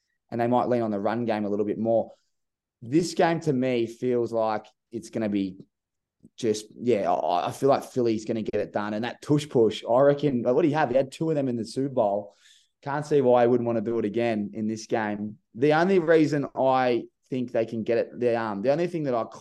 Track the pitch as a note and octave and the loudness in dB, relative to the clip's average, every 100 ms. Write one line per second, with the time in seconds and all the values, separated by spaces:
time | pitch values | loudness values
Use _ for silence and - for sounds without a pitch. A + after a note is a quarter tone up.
0 | _ _ - A#2 A#2 B2 G#2+ A#2+ A2 G2+ | _ _ -10 -4 2 2 2 0 0 -2
1 | G#2 A2+ A2+ G#2+ G2+ G#2 G#2 - A2 A2+ | -2 -2 -2 -2 -2 -2 -2 -2 0 0
2 | - - _ _ _ _ _ _ A#2 D3+ | 0 -10 _ _ _ _ _ _ -2 0
3 | E3+ - E3+ E3 D3+ B2+ B2+ A#2+ A2+ - | 0 0 2 2 0 0 0 0 -2 -4
4 | B2+ A#2+ A2+ A2+ A2 G#2+ - _ _ A2+ | -2 0 0 0 0 -2 -6 _ _ -14
5 | - A#2 A2 G2+ F#2+ F#2 - _ _ _ | -8 -4 -2 0 -2 -6 -20 _ _ _
6 | _ _ - - A2+ G#2+ - - A#2 G#2 | _ _ -20 -4 -2 -2 -4 -6 0 2
7 | E2+ - D#2 F2 A2 - C3+ C3 - C3 | 2 0 0 0 -2 0 2 2 0 -2
8 | A2+ A2+ A2 A2+ G#2+ G#2+ F#2+ G#2+ G#2 G#2+ | 0 0 -4 -6 -4 -4 -4 -4 -4 -4
9 | A#2+ - - D3 D3 B2+ A2 G#2+ G#2+ B2 | -6 -8 0 0 2 2 2 2 0 4
10 | C#3+ C#3+ D3 B2 A#2+ C3 E3 D3+ C3+ B2+ | 4 4 0 0 0 2 2 2 0 0
11 | C3+ - D#3+ D3 C3+ A#2+ G#2 C3 C#3 B2+ | 0 -4 -2 0 -2 -4 -6 -6 -4 0
12 | G#2 G2+ - _ _ _ _ _ D3 C#3+ | 0 0 -6 _ _ _ _ _ -8 -6
13 | D3 D3 B2 B2 A#2+ B2 A#2 A#2 G#2+ A#2 | 0 2 6 6 6 2 0 -2 -2 -2
14 | G#2+ A2 A#2 G#2+ G2+ G#2 G#2+ A2 - A#2+ | -2 -2 -2 -2 -4 -6 -6 -6 -4 -2
15 | G#2+ G#2 G#2+ - _ A2+ D3 D3+ F#3 F#3+ | -2 -4 -8 -12 _ 0 2 4 4 2
16 | D#3+ D#3+ D3 D3 C3+ - C3 C3 B2+ A#2 | 4 4 4 0 -4 0 2 2 2 0
17 | - _ - C3 B2 A#2 A2+ A#2 G#2+ A#2 | -4 _ -8 -6 -4 -2 -2 -4 -2 0
18 | - - A#2+ A#2 A2+ G2+ A#2+ D3+ F3 E3 | -2 -2 -2 0 -2 -2 0 0 0 -4
19 | C#3+ A#2 A2+ - | -2 -2 -4 -10